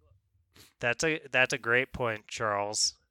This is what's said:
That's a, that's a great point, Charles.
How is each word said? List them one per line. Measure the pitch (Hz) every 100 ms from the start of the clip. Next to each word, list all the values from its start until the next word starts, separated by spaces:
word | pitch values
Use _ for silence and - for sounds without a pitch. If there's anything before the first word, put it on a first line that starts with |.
| _ _ _ _ _ _ - _
That's | 123 117
a, | 160 156 135
that's | 127 127
a | 135
great | 117 120 131
point, | - 120 107 -
Charles. | - 110 101 101 107 - - _